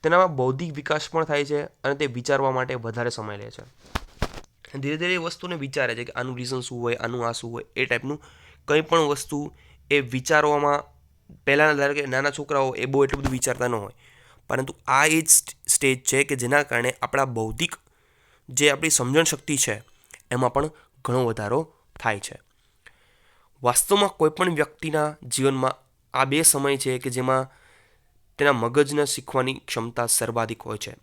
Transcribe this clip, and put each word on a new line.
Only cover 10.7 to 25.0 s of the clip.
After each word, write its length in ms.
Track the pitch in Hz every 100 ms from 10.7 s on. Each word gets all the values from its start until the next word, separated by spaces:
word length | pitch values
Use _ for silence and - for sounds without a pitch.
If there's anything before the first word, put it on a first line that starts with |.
| 143 - _ _ _ _ -
પહેલાંના, 300 | - 143 151
ધારો 200 | 147 139
કે 120 | 143 139
નાના 260 | 131 143
છોકરાઓ 440 | 143 143 143 135 127
એ 100 | 127
બહુ 180 | 139
એટલું 180 | 139 139
બધું 100 | 139
વિચારતા 360 | 127 131 120 123
ન 80 | 113
હોય, 180 | 101 - - _ - - _
પરંતુ 280 | 127 135 - -
આ 180 | 135 156
એ 160 | 160
જ 80 | 160
સ્ટ-, 400 | - - - -
સ્ટેજ 340 | - 139 127
છે 200 | - 135
કે 120 | 139 135
જેના 280 | 120 143
કારણે 320 | 139 120 123 -
આપણા 240 | 123 139 135
બૌદ્ધિક 500 | 117 110 113 175 - _ _ _ _ _ _ -
જે 200 | 131 147
આપણી 200 | 139 160
સમજણ 340 | - 123 143
શક્તિ 340 | 160 151 - 143
છે 260 | - 107 - _ _ - _
એમાં 220 | 123 127
પણ 160 | 135 151 - _ _ -
ઘણો 200 | 123 123
વધારો 480 | 110 104 127 160 _ _ -
થાય 200 | 117 101
છે. 200 | - - _ _ _ _ - _ _ _ _ _ _ _
વાસ્તવમાં 460 | 120 120 - 202 202
કોઈ 200 | - 156
પણ 260 | 156 180 156
વ્યક્તિના 600 | 147 - 160 151